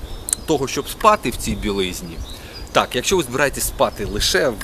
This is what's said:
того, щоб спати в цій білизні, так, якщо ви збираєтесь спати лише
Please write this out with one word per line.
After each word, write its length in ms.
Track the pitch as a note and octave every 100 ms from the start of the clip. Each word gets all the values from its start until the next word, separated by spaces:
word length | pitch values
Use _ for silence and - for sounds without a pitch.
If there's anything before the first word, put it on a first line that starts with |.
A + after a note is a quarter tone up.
| - - - - -
того, 220 | C#3+ C3+
щоб 200 | C#3+ -
спати 420 | - G#3+ G#3 C3
в 60 | -
цій 180 | A2+
білизні, 640 | G2+ G#2 G2 F#2 E2+ F2 D2 - - - - -
так, 240 | C3 G2 B2
якщо 200 | - F#3
ви 60 |
збираєтесь 440 | B2 C3 C#3 A#2+ -
спати 380 | - A2+ -
лише 480 | F#2+ G#2 - F#3 D3 G#2